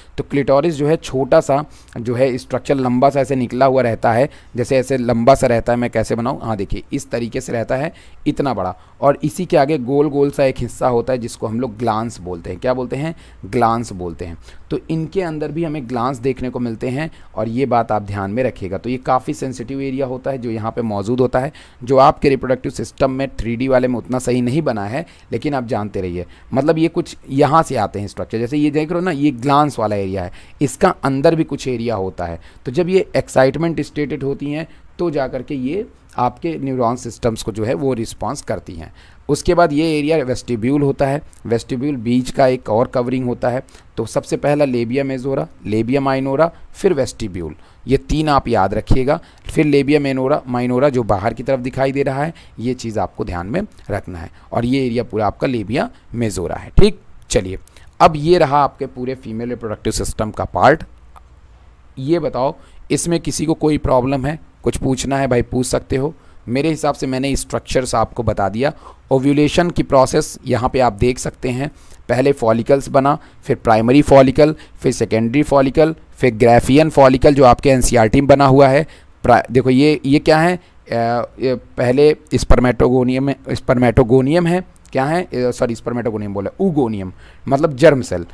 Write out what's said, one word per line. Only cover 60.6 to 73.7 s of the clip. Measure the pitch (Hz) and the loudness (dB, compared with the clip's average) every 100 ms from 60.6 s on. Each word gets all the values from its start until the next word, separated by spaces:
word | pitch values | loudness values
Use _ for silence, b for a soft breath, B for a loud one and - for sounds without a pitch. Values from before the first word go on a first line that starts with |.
| 113 160 - - - - - - - - - - - - | 6 4 0 -20 -20 -20 -20 -20 -20 -20 -20 -20 -20 -8
ये | 135 170 | -2 0
बताओ, | 143 123 139 - b b - | 0 -2 -4 -4 b b -2
इसमें | 139 170 170 | -2 0 -2
किसी | 147 123 156 | -2 -4 -2
को | |
कोई | 160 151 143 | 0 0 0
प्रॉब्लम | 139 127 131 139 135 | 2 0 0 -2 -4
है, | 160 - _ | -8 -12 _
कुछ | 120 - | -4 -2
पूछना | 131 127 127 135 | -2 -2 -2 -2
है | 135 | 0
भाई, | 123 | 0
पूछ | 117 127 123 | 0 -4 -2
सकते | 131 - 131 | -4 -2 -4
हो। | 151 - b b - | -4 -8 b b -6
मेरे | 127 156 | -2 -2
हिसाब | 151 147 139 | -2 -2 -2
से | 139 | -4
मैंने | 131 139 131 | -2 -2 -2
स्ट्रक्चर्स | - 120 - 139 123 117 | -4 -6 -4 -2 0 0
आपको | 110 - | -2 -2
बता | 110 104 98 | -4 -2 -2
दिया। | 107 139 B B B - | -2 -4 B B B -2
ओव्यूलेशन | 131 139 147 147 - 175 | 0 2 2 2 2 0
की | 165 | -2
प्रोसेस | 135 139 131 151 - - 127 | 2 4 4 2 -2 -6 -4
यहाँ | 120 123 | -2 0
पे | 131 | 2
आप | 120 | 0
देख | 101 123 127 | 2 0 0
सकते | - - 131 | -6 -6 -6
हैं, | 123 147 b b b - | -4 -6 b b b -2
पहले | 123 139 | 2 2
फॉलिकल्स | - 113 113 110 139 - | 2 2 2 2 0 2
बना, | 135 139 147 b b | 2 2 0 b b
फिर | - 123 | -4 -2
प्राइमरी | 117 | 2